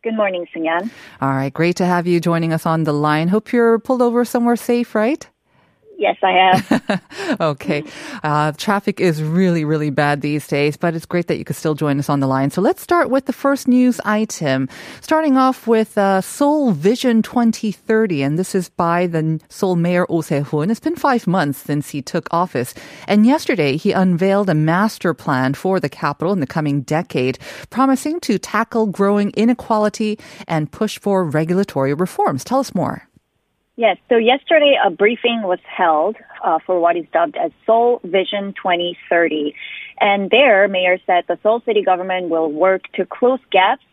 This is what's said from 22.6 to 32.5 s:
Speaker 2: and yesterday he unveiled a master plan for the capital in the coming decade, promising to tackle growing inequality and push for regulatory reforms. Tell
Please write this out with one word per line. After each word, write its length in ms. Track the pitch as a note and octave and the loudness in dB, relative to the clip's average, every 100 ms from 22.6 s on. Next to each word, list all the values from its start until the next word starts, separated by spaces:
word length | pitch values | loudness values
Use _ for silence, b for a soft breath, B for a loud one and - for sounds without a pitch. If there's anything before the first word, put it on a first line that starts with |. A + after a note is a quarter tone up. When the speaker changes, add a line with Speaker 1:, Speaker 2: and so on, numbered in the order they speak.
| B2 - B B B | -6 -10 B B B
Speaker 2:
and 160 | G#3 | 4
yesterday 520 | A3 D4+ - A#3+ D3 C#3 | 4 4 0 0 0 0
he 160 | G3+ | 0
unveiled 580 | F#3 F#3+ F3 F#3+ G3 G3+ | 2 2 2 2 2 2
a 40 | |
master 600 | D#3 D#3 E3+ G#3+ - F#3 | 0 2 2 0 -2 -4
plan 400 | D#3+ - C3 C3 | -4 -2 0 0
for 260 | D3 F#3+ F#3+ | -2 -2 -2
the 80 | D3 | -2
capital 440 | - D#3 C#3+ E3 | -4 -6 -2 -2
in 80 | G3 | -2
the 60 | C3+ | -2
coming 360 | E3+ D3+ C#3+ | -2 -2 -2
decade, 560 | B2+ D3+ F3+ D3 B2+ - B B B | -2 -4 -2 -2 -2 -4 B B B
promising 500 | A3 C4+ C4+ D4+ E4+ | -2 0 0 -2 -6
to 180 | - G3 | -2 -4
tackle 480 | - G#3 A3+ A#3 A3 | -2 -4 -2 -2 -2
growing 440 | E3+ G3 G#3 G3+ | 0 0 2 0
inequality 880 | - A3+ B3 - G#3+ G#3+ - G#3+ G#3 B B B | 0 0 0 0 0 0 0 -4 -4 B B B
and 240 | D#3+ D3+ | -4 -4
push 280 | - G#3+ - | -4 -6 -4
for 260 | - F#3+ | -2 0
regulatory 720 | F3 D3 D#3+ F3+ G3 C#3+ C3+ | 0 -2 0 0 0 -2 -2
reforms. 500 | C#3+ F#3 - G4+ C3+ | 0 -4 -2 -2 -2
Tell 160 | - | -2